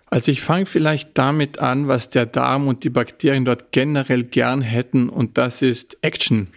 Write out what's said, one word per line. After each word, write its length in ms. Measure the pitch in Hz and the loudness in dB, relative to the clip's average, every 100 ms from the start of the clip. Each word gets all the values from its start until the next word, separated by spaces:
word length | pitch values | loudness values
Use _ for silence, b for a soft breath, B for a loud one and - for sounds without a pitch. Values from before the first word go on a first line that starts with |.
| _ | _
Also 160 | - 117 | 0 0
ich 120 | 131 | -2
fange 240 | - 170 196 | 0 -2 0
vielleicht 520 | - 156 151 - - | 0 0 -2 -2 0
damit 420 | 131 151 143 - | 2 2 -2 -2
an, 280 | 131 131 143 | -2 0 0
was 220 | 131 - | -2 0
der 160 | 131 120 | 0 0
Darm 420 | - 127 135 139 | 0 0 0 0
und 160 | 123 | -2
die 60 | 156 | -2
Bakterien 560 | 123 113 - 151 135 127 | -2 -2 -2 0 2 0
dort 260 | 120 - | -2 0
generell 540 | - 139 147 131 127 120 | 0 0 -2 0 -2 0
gern 360 | 131 120 135 | 0 0 0
hätten, 460 | 120 117 123 135 123 | 0 -2 0 0 0
und 300 | - 113 - | 0 -2 0
das 240 | 123 - | -2 0
ist 360 | 131 117 - - | 0 0 -8 -6
Action. 460 | 156 - - 113 95 | -6 -2 0 0 0